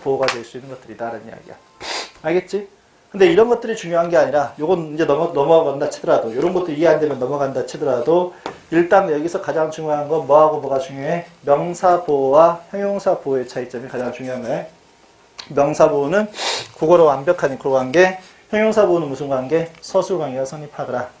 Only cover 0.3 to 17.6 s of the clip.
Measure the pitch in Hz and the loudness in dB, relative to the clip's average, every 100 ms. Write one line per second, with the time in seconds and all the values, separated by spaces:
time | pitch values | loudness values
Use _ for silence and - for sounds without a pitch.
0.3 | 120 117 131 135 131 - 107 117 110 110 | -4 -10 -16 -16 -18 -18 -12 -10 -10 -14
1.3 | - - - _ - - - - - 160 | -18 -20 -20 _ -16 -10 -10 -10 -8 -2
2.3 | 175 180 196 202 _ _ _ _ 202 185 | -2 -2 -8 -8 _ _ _ _ 2 4
3.3 | 175 240 233 220 220 170 170 170 170 139 | 6 4 2 -2 -8 -2 -2 2 2 2
4.3 | 143 131 - 156 180 160 151 151 143 170 | 0 -2 -4 -2 -2 -2 -2 0 0 0
5.3 | 143 151 165 147 139 147 - - 147 117 | 0 4 4 4 -2 -4 -4 0 0 0
6.3 | 117 170 180 175 147 165 151 151 131 127 | -2 -2 -2 -4 0 2 2 0 -2 -4
7.3 | 143 135 127 120 151 147 123 - 170 180 | -2 -2 -4 -6 -4 -2 -2 2 0 0
8.3 | - - - - 160 175 190 190 147 165 | -8 -16 -16 -4 0 4 4 2 -2 -4
9.3 | 175 147 147 156 - 156 147 147 160 135 | -6 -4 -2 -2 -4 -4 -4 -2 -2 4
10.3 | 147 156 151 131 135 131 139 143 170 170 | 6 6 2 -2 -4 -4 -8 -6 -6 -8
11.3 | - 135 143 170 170 185 175 175 143 135 | -6 0 0 0 0 2 2 2 0 4
12.3 | 143 165 170 - 202 202 202 190 185 143 | 6 6 4 -8 -6 -6 -4 -2 -2 -2
13.3 | 135 123 135 120 120 127 127 123 - 131 | -4 -4 -10 -10 -10 -10 -8 -8 -8 -10
14.3 | 123 117 151 165 _ _ _ _ _ _ | -8 -6 -6 -8 _ _ _ _ _ _
15.3 | - - 143 143 151 156 147 143 196 214 | -20 -6 0 2 4 4 2 0 0 -2
16.3 | - - - - - 160 175 156 135 143 | -4 -4 -4 -8 0 6 8 6 4 0
17.3 | 175 151 131 | 0 -2 -2